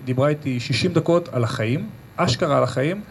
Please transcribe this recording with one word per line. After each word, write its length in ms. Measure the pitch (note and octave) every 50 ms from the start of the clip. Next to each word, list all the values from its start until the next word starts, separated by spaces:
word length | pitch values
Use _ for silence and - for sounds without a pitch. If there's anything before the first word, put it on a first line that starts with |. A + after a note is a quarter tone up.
| C#3
דיברה 240 | B2+ B2 B2+ C#3 D3
איתי 320 | D3+ D3 - C3+ B2+ A#2+
שישים 320 | - - B2 - - F3+
דקות 360 | E3 D#3+ D#3 E3+ E3+ E3+ F3 -
על 120 | - A#2+ A2+
החיים, 420 | A2 - - A2 A2+ C3+ F3 G#3+ G#3+ - - - - -
אשכרה 400 | - F3+ - - - F#3 D3 C3+
על 60 | C3
החיים. 380 | B2+ - - B2+ C3+ D#3+ F#3+ G#3 G#3 -